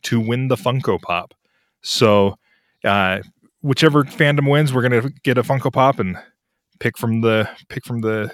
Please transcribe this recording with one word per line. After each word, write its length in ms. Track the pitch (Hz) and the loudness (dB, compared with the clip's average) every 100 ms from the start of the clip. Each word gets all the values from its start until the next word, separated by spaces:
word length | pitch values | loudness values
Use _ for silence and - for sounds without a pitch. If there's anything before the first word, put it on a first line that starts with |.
to 160 | - 117 | -2 -2
win 280 | 113 120 131 | -2 -4 -2
the 80 | 127 | -2
Funko 460 | 127 123 120 92 | 0 -2 -2 -4
Pop. 320 | - 87 87 _ _ _ _ _ | -2 -6 -6 _ _ _ _ _
So, 560 | - - 113 104 98 95 _ _ _ _ | -8 0 4 4 2 -2 _ _ _ _
uh, 360 | 107 101 95 95 98 _ _ _ | -2 0 0 -2 -8 _ _ _
whichever 420 | 147 131 156 147 | -4 2 4 4
fandom 460 | 139 - 147 147 139 | 0 0 2 2 2
wins, 240 | 143 151 | 2 2
we're 100 | 127 | 0
gonna 260 | 123 120 131 - | 0 0 -2 -6
get 140 | - 123 | -2 0
a 60 | |
Funko 300 | 117 135 135 | 0 -2 -2
Pop 260 | 139 131 135 | 2 2 2
and 180 | 95 87 - _ _ _ _ _ | -4 -6 -14 _ _ _ _ _
pick 180 | 120 - | -6 -4
from 240 | 113 113 | -4 0
the, 280 | 113 110 104 - _ | 2 0 -2 -8 _
pick 180 | - - | -16 -10
from 160 | 120 | -6
the 300 | 110 110 107 | -4 -4 -6